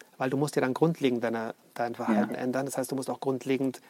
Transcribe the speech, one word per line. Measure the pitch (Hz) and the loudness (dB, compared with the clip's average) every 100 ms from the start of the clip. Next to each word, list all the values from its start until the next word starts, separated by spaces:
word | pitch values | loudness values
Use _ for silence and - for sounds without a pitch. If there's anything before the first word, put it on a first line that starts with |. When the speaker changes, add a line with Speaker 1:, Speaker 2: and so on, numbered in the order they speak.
| - - | -16 -4
Speaker 1:
weil | 131 | -2
du | 135 | 0
musst | 147 - | 0 2
ja | |
dann | 131 | 2
grundlegend | 127 160 165 135 120 | 4 2 4 2 2
deine, | 117 113 113 - _ | 0 -2 -4 -8 _
dein | - 120 | -4 -4
Verhalten | 117 113 107 107 | -2 2 2 2
Speaker 2:
Ja. | 120 | -2
Speaker 1:
ändern. | 127 123 135 | -2 -2 -2
Das | - | -4
heißt, | 131 | -4
du | 135 | -4
musst | 131 | -4
auch | - | -4
grundlegend | 139 131 135 131 135 127 - | -2 -2 0 0 0 -4 -12